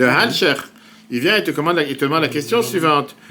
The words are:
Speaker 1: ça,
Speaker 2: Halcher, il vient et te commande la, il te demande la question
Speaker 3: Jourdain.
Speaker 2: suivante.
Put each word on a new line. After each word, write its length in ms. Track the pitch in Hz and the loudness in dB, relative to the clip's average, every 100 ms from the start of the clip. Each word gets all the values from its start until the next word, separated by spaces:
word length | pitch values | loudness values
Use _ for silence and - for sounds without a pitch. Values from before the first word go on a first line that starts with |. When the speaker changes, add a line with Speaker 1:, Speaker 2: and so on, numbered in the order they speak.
Speaker 1:
ça, 140 | 123 143 | 2 2
Speaker 2:
Halcher, 360 | 233 - 180 131 - - - - - | 2 2 0 0 -6 -20 -20 -20 -8
il 100 | 123 | -2
vient 160 | 156 214 | 0 0
et 80 | |
te 60 | 170 | 0
commande 240 | 147 156 175 | -2 0 0
la, 80 | |
il 120 | 147 135 | -2 -2
te 80 | |
demande 180 | 139 160 | 0 0
la 60 | 143 | 0
question 300 | 147 - 233 | -2 -2 0
Speaker 3:
Jourdain. 120 | 135 | 0
Speaker 2:
suivante. 460 | 185 160 147 143 - - | 0 2 2 0 -8 -12